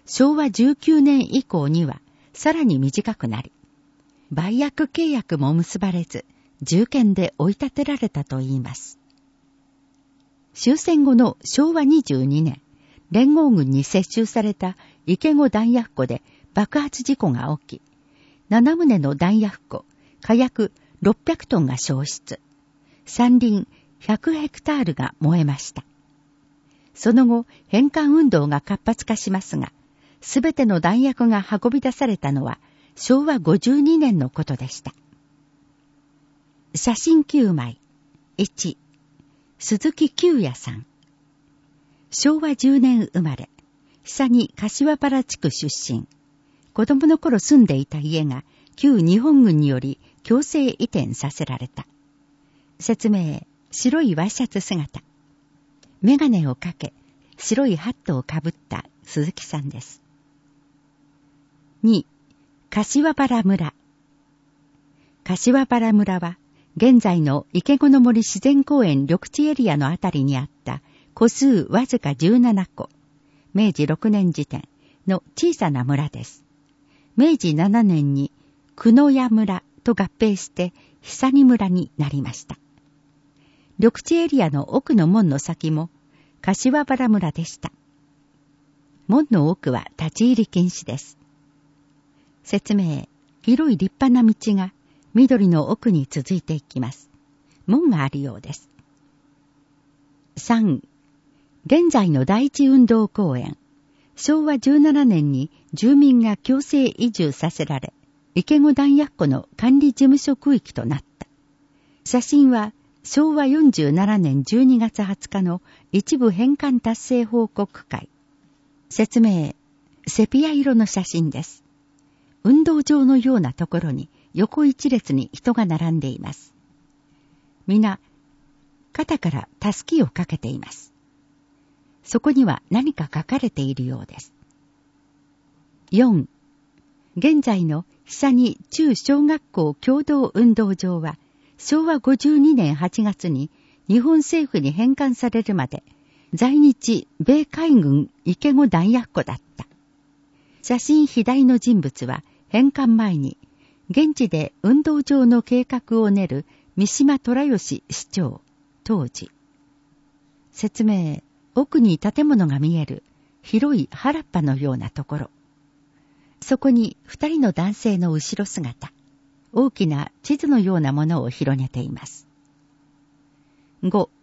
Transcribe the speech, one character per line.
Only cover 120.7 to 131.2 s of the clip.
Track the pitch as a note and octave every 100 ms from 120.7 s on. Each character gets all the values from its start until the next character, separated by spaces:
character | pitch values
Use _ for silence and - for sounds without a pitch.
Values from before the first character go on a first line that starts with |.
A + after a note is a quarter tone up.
| A#3
の | G#3+
写 | F#3+ F#3
真 | E3 D#3
で | B2+
す。 | E3 - _ _ _ _ _ _ _ _
運 | G3 C#4+ D#4+
動 | D4+
場 | C#4+ D4 C4
の | C4+
よ | B3 B3
う |
な | C#3
と | - E3+
こ | E3+
ろ | E3
に | C3+ - _ _
横 | D#3+ G#3+ - D4
一 | C4 C4+
列 | A#3+ -
に | C3+ B2+
人 | - -
が | A#3 G3
並 | D#3 E3
ん | E3
で | C3+
い | A#2+
ま | -
す。 | C#3+ _ _ _ _ _ _ _ _ _ _ _ _ -
皆、 | G#3 G#3+ - _ _ _ _ _ _ _ _ _
肩 | - D#4 D#4+
か | E3+
ら | C#3 - _
た | G#3
す | - -
き | E4
を | E3+
か | - F3+
け | D#3+
て | A2+
い | B2+
ま | -
す。 | - - _ _ _